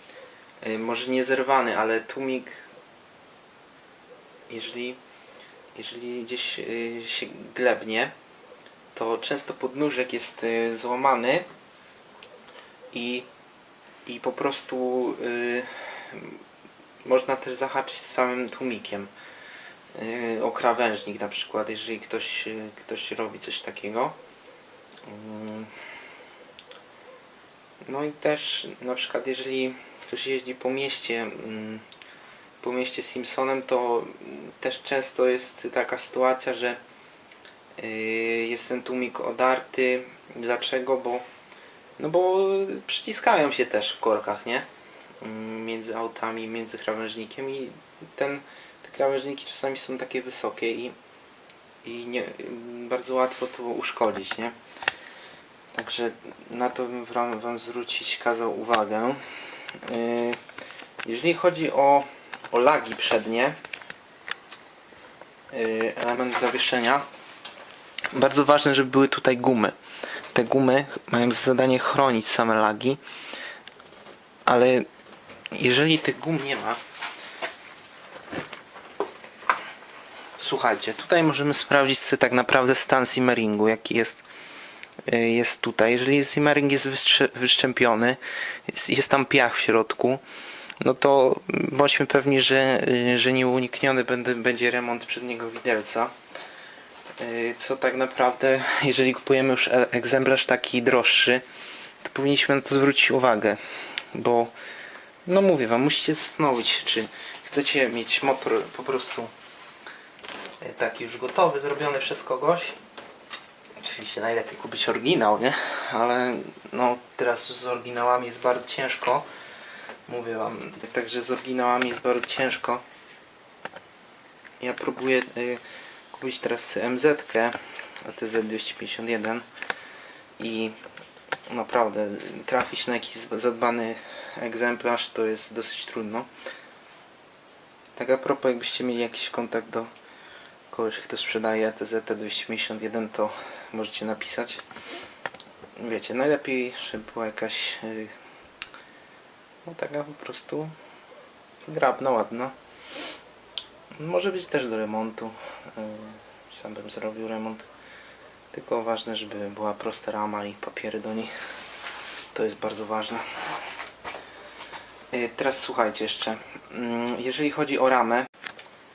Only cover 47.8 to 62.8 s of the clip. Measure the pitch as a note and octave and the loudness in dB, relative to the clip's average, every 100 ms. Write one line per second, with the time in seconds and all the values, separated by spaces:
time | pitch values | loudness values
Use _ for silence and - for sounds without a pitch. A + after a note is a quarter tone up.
47.8 | - - D#3+ - C#3+ C#3+ - - - - | -20 -20 -12 -4 -4 -4 -12 -20 -20 -20
48.8 | - - C#3 C3+ C3+ C#3 - - C3+ C3 | -10 0 2 2 -2 -8 -10 -6 -4 -4
49.8 | - C3 C3 C3 B2+ - A2 - A#2 A2+ | -8 -8 -6 -6 -6 -6 -6 -2 -2 -2
50.8 | B2 - - - - - - - - - | -6 -12 -20 -20 -20 -20 -20 -20 -20 -18
51.8 | A#2 A#2 A#2+ B2 - - - A#2+ A#2+ A#2+ | -12 -10 -6 -6 -6 -10 -12 -12 -12 -12
52.8 | A#2+ B2+ B2 B2+ B2+ - B2+ - A#2+ A#2 | -4 -4 0 2 2 0 -6 -6 -6 -4
53.8 | - - A2+ G2+ F#2+ - A#2 - - - | -4 0 0 0 -6 -6 -6 -8 -18 -8
54.8 | - - - - - - - - - - | -6 -6 -10 -18 -20 -20 -20 -20 -14 -12
55.8 | - - A#2 - - - - A#2+ B2 B2 | -8 -4 -4 -4 -14 -18 -12 -2 -2 -2
56.8 | A#2+ B2 A#2 A#2+ A#2+ A2 A#2+ A#2 A#2+ A#2+ | -6 -8 -6 -2 -2 -4 -6 -6 -8 -8
57.8 | A#2 - - - A#2+ A2+ A#2 - A2 A#2 | -6 -6 -4 -2 0 0 -2 -2 2 2
58.8 | G#2 G#2+ A#2 C#3 - - - - - - | 4 0 0 -2 -8 -14 -14 -14 -14 -12
59.8 | - A#2 A#2 A#2+ A#2+ A#2 - - - - | -6 -4 0 0 0 -4 -8 -18 -16 -16
60.8 | - - - A#2 D#3+ E3 F3+ D#3+ D#3 - | -16 -10 -6 0 2 4 2 2 2 4
61.8 | C#3 C#3+ C#3 - - - - A#2+ B2+ D3+ | 8 6 4 -8 -16 -16 -2 4 6 4